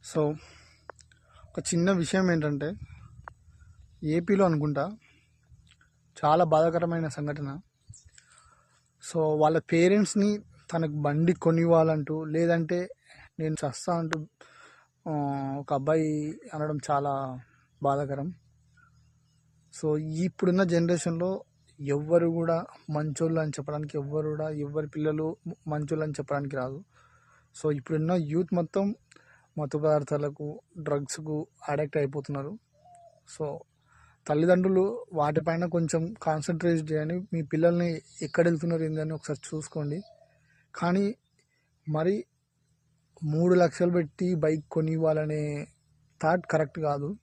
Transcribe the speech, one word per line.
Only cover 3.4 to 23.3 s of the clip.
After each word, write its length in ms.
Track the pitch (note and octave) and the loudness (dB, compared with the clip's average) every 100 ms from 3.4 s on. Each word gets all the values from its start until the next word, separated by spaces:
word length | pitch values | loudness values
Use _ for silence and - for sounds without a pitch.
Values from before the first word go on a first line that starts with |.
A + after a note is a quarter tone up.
| _ - - - - - | _ -20 -20 -20 -20 -10
ఏపీలో 420 | D#3 D#3+ E3+ G3 F#3+ | -2 -2 2 4 4
అనుకుంటా 520 | D#3 D3+ C#3+ D#3 G#3+ _ _ _ _ _ - _ _ _ _ _ - D3+ | 4 0 0 -4 -6 _ _ _ _ _ -20 _ _ _ _ _ -2 2
చాలా 180 | D#3+ | 4
బాధాకరమైన 640 | F3 D#3 E3 E3 E3+ E3+ D#3+ | 4 4 4 2 -2 -2 -4
సంఘటన. 520 | C3 D3 D3 C#3+ C#3+ - _ _ - - - _ _ _ _ _ _ _ _ - | -4 -6 -6 -8 -10 -16 _ _ -20 -20 -20 _ _ _ _ _ _ _ _ -6
So, 40 | E3+ | 0
వాళ్ళ 420 | D#3 D3+ D3+ D#3+ | 2 4 4 4
పేరెంట్స్‌ని 800 | - E3 F3 G3+ G#3 - G3+ G#3 - - _ | 2 4 6 6 4 2 2 0 -6 -20 _
తనకు 180 | E3+ D#3 | -2 -2
బండి 420 | D3 C#3+ D3 E3 | 0 0 2 2
కొనివ్వాలంటూ, 920 | F3+ E3 E3 E3 E3 D#3+ D#3 C#3+ D#3 | 4 4 4 6 6 6 2 -2 -4
లేదంటే 680 | D#3 D#3 E3+ E3+ D#3+ F3 F#3 - _ - - - | -2 0 2 2 2 -2 -4 -12 _ -20 -20 -6
"నేను 140 | D#3 | -4
చస్తా" 440 | D#3 C#3+ B2 - E3+ | -2 -4 -6 -2 -2
అంటూ, 300 | E3 D#3+ D3+ _ - - - - _ _ - | -2 -4 -8 _ -20 -20 -20 -20 _ _ -6
ఆ, 40 | D3+ C#3+ C#3 C3+ C3+ | -4 -2 -4 -6 -8
ఒక 140 | C#3 | -4
అబ్బాయి 640 | C#3+ C#3 D#3+ D#3 D3+ D3+ D#3+ - | -2 2 0 2 -2 -4 -8 -12
అనడం 240 | D#3 D3+ D3+ - | -8 -4 -6 0
చాలా 480 | C#3+ C#3+ C#3 C3+ B2+ - _ _ _ | 0 0 -4 -4 -10 -16 _ _ _
బాధాకరం. 500 | C#3 C#3 C#3+ C#3 D3+ F3 _ _ _ _ _ _ _ _ _ _ _ _ _ - | 0 0 -2 -4 -6 -8 _ _ _ _ _ _ _ _ _ _ _ _ _ -6
So, 140 | D#3 D3+ | -2 -2
ఇప్పుడున్న 680 | D#3 D#3 F3+ - F#3 F3+ | -2 -2 -4 0 2 4
జనరేషన్‌లో 800 | F#3+ E3+ E3+ F3 E3+ E3 F3+ F#3+ - _ _ _ | 4 2 2 0 0 -2 -2 -4 -10 _ _ _
ఎవ్వరు 480 | C#3 C#3+ D3+ E3+ E3+ | -4 -2 4 4 4
కూడా 380 | E3 E3 E3 F3 - - | 0 0 0 -2 -14 -6
మంచోళ్ళు 520 | D3+ D#3 C#3 E3 | -4 -2 -2 0